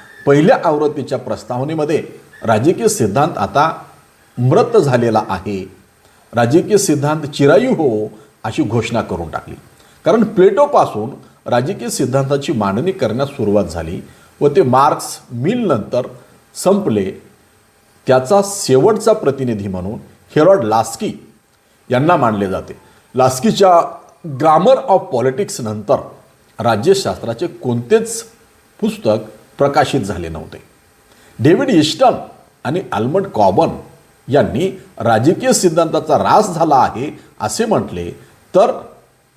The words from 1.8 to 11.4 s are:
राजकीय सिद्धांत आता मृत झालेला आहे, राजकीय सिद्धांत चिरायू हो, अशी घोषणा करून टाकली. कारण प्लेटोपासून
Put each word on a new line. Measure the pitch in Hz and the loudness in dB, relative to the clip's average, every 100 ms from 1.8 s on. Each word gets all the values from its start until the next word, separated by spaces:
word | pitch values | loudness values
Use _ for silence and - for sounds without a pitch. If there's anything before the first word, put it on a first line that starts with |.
| 151 139 - - - - | -2 -2 -4 -16 -20 -10
राजकीय | 104 113 143 - 226 | 0 2 2 2 0
सिद्धांत | - 107 117 151 - | 0 0 2 0 -2
आता | 98 139 160 - - _ _ _ _ - | -2 0 0 -2 -14 _ _ _ _ -2
मृत | 123 180 - 220 | 2 2 4 2
झालेला | 143 123 117 107 - | 2 2 2 0 -2
आहे, | 95 110 98 95 - _ _ _ _ _ | -6 -6 -8 -10 -18 _ _ _ _ _
राजकीय | 110 120 160 185 208 | -2 2 2 2 0
सिद्धांत | 202 143 147 156 | 2 0 0 -4
चिरायू | 147 - 143 180 254 | -6 0 4 4 2
हो, | 160 147 107 107 - - _ | 0 0 -2 -6 -12 -20 _
अशी | 110 - | -8 -4
घोषणा | 120 113 - 117 | -2 -2 -2 -4
करून | 101 87 80 | -4 -6 -8
टाकली. | - - - _ _ _ _ | -10 -12 -20 _ _ _ _
कारण | 156 226 | 0 2
प्लेटोपासून | 214 - 190 202 285 208 135 107 113 - - _ | 2 4 4 4 2 2 0 -2 -8 -12 -20 _